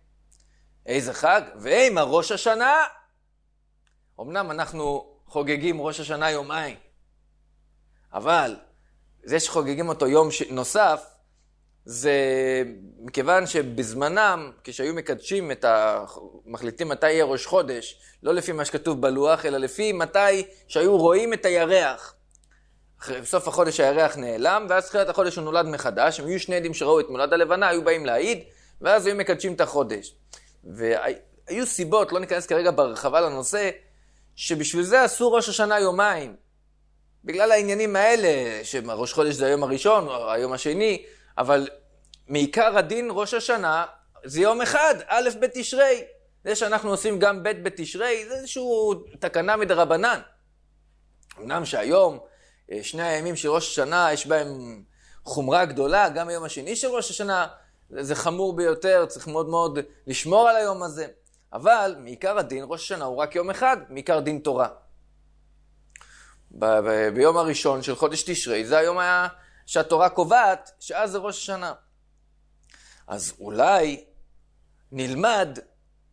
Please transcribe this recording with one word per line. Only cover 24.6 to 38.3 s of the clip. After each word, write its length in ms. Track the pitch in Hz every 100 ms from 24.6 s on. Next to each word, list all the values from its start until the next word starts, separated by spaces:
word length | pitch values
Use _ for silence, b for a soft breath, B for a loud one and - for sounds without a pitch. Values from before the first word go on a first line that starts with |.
| 196
ואז 200 | 185 185
תחילת 200 | 202 190
החודש 280 | 196 180 170
הוא 80 |
נולד 220 | 156 170 160
מחדש, 540 | 143 123 101 151 160
הם 60 | 147
היו 140 | 185
שני 160 | 175 180
עדים 180 | 165
שראו 260 | 160 147 160
את 80 | 143
מולד 240 | 127 143
הלבנה, 360 | 170 160 185 196
היו 160 | 170
באים 220 | 160 165 135
להעיד, 320 | 117 196 220 - b b b
ואז 260 | 160 208 185
היו 100 | 202
מקדשים 360 | 190 165 190
את 80 | 175
החודש. 540 | 151 147 127 104 - _ _ B B B 82
והי-, 520 | 101 113 101 131 - _ _ -
היו 200 | 202 247
סיבות, 460 | - 165 214 190
לא 80 | 180
ניכנס 260 | 185 175 -
כרגע 240 | 170 175
בהרחבה 500 | 151 131 110 - 156
לנושא, 500 | 165 135 127 208 196 - _ _ _ _ _ -
שבשביל 460 | - 160 147 170
זה 200 | 180 254
עשו 300 | 247 - 240
ראש 160 | 233 220
השנה 320 | 202 208 208
יומיים. 560 | 190 180 208 170 131 98 _ _ _ _ _ _ _ _
בגלל 280 | - 175 220
העניינים 440 | 214 202 202 214 196
האלה, 680 | 220 233 180